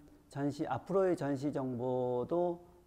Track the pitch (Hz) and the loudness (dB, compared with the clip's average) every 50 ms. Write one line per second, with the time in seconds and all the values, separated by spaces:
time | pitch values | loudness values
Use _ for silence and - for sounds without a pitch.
0 | - - - - - - - 139 139 143 139 147 156 - 131 120 - - 180 196 | -12 -20 -20 -20 -20 -12 -6 -2 -2 -2 -2 -2 -4 -2 -4 -4 -4 0 2 4
1 | 190 185 170 - 143 139 143 131 139 151 123 143 131 127 127 117 123 127 127 127 | 4 4 2 0 0 -2 -2 -2 -2 -2 -2 -2 -4 -2 -4 -2 -2 0 0 0
2 | 127 123 123 123 123 120 170 175 175 175 175 170 - - - - - | 0 0 0 0 0 0 2 2 2 2 0 -4 -8 -20 -20 -20 -18